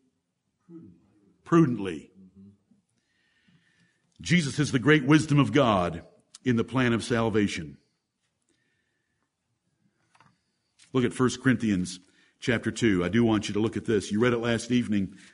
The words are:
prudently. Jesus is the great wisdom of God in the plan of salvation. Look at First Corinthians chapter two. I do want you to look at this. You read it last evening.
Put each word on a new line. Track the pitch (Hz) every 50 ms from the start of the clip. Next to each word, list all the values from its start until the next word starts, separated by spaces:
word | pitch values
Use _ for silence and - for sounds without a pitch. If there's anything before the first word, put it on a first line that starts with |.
| _ _ _ _ _ _ _ _ _ _ _ _ _ - 170 - - - - _ _ _ _ _ _ _ _ _ _
prudently. | - 170 170 165 127 123 104 98 95 82 73 - - _ - - - _ 95 98 101 101 _ _ _ _ _ _ _ _ _ _ _ _ _ _ _ _ _ _ _ _ _ _ _ _ _ _ _ _ _ _ _ _ -
Jesus | 85 85 165 180 151 135 - 151
is | 147 -
the | - 131
great | 101 139 156 156 131
wisdom | 131 156 156 - - 147 143
of | 135 107
God | 107 147 131 117 104 92 87 87 82 85 - - _ _ _ _ - - -
in | 127 123
the | 113 110
plan | - - 131 127 120
of | 117 107 101
salvation. | - 127 117 113 113 98 110 104 98 - 95 80 71 69 - _ _ _ _ _ _ _ _ _ _ _ _ _ _ _ _ _ _ _ _ _ _ _ _ _ _ _ _ _ _ _ _ _ _ _ _ _ _ _ _ _ _ _ _ _ _ _ _ _ _ _ _ _ _ _ _ _ _ _ _ - _
Look | - 131 120
at | 110
First | - - 127 120 117 -
Corinthians | - 135 123 104 113 107 101 90 90 87 90 - - _ _ _ _ _ _ _
chapter | - - 117 107 - 113
two. | 110 - 123 113 98 87 87
I | 87
do | 95 117
want | 117 113 110 104 104
you | - 98
to | 104
look | 110 113 -
at | 104 -
this. | - 113 101 92 -
You | 101 104
read | 117 123
it | 123 117
last | 113 120 117 107 - -
evening. | 123 123 117 98 107 101 95 87 - - - -